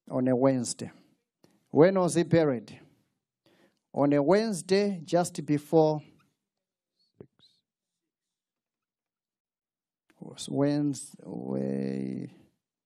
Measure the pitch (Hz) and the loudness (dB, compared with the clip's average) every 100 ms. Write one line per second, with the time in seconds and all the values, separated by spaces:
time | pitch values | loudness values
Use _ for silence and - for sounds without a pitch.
0 | - 135 127 123 135 131 113 - 104 - | -10 -4 -2 2 2 0 -4 -8 -12 -14
1 | _ _ _ _ _ _ _ 131 175 190 | _ _ _ _ _ _ _ 4 6 4
2 | 175 170 170 165 151 120 104 - - _ | 0 0 2 2 2 -2 -6 -20 -20 _
3 | _ _ _ _ _ _ _ _ _ - | _ _ _ _ _ _ _ _ _ -2
4 | 143 143 143 202 226 175 - 196 202 185 | 2 2 4 2 2 -4 0 2 2 -2
5 | 143 175 170 - 147 147 - 165 156 151 | -2 0 0 -4 -2 -2 2 4 4 2
6 | - _ _ _ _ _ _ _ _ _ | -6 _ _ _ _ _ _ _ _ _
7 | _ - - _ _ _ _ _ _ _ | _ -20 -20 _ _ _ _ _ _ _
8 | _ _ _ _ _ _ _ _ _ _ | _ _ _ _ _ _ _ _ _ _
9 | _ _ _ _ _ _ _ _ _ _ | _ _ _ _ _ _ _ _ _ _
10 | _ - - - - 135 143 147 147 131 | _ -20 -20 -14 -8 -2 0 0 -2 -4
11 | - - - - 65 65 67 67 67 67 | -10 -18 -16 -12 -6 -4 -4 -4 -4 -6
12 | 65 64 - - _ _ _ _ | -6 -8 -12 -16 _ _ _ _